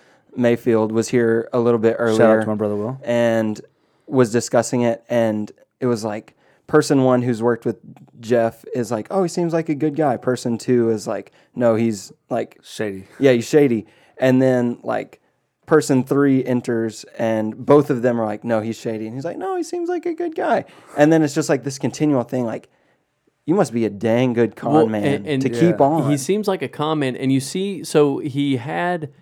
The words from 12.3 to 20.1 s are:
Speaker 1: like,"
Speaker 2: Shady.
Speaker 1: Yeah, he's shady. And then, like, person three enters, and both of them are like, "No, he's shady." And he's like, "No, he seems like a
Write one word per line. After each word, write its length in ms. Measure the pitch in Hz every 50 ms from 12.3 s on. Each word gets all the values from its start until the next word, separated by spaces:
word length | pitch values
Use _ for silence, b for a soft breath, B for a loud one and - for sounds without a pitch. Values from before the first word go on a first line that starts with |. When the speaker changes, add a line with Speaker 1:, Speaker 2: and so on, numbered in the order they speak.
Speaker 1:
like," 280 | 127 117 113 - - _ _
Speaker 2:
Shady. 400 | - - - 110 104 98 95 95 - - -
Speaker 1:
Yeah, 100 | 139 135
he's 140 | 123 120 113 -
shady. 380 | - 151 147 131 117 107 92 b b b b b b -
And 220 | 131 131 127 127
then, 360 | 131 131 127 123 120 120 120 -
like, 380 | - 117 113 110 98 - - _ _ _ _ _ _ _ _ _ _
person 360 | - 160 151 139 - 139 127 127
three 400 | - 139 143 143 139 135 131 123
enters, 600 | 127 123 123 117 - 120 113 113 113 107 - - - -
and 400 | - 117 113 113 110 107 107 110
both 340 | - 123 135 143 147 139 143
of 120 | 139 120
them 180 | 113 123 120 117
are 40 | 113
like, 180 | 107 104 104 -
"No, 160 | 117 117 110
he's 160 | 107 113 110 -
shady." 280 | - 117 113 110 110
And 80 | 110 117
he's 100 | 135 143
like, 140 | 175 - 311
"No, 180 | 359 381 381
he 60 | 359
seems 260 | 311 - - 349 339 339
like 160 | 359 339 -
a 100 | 349